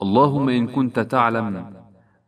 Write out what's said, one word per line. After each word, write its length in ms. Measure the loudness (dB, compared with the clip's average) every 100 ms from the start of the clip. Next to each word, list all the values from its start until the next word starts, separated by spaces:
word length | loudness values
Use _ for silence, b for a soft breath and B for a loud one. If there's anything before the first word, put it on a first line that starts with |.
اللهم 480 | 0 4 4 2 0
إن 180 | 0 0
كنت 320 | -2 -2 -2
تعلم 640 | -2 0 0 0 -4 -6 -10 -18 -20 b b b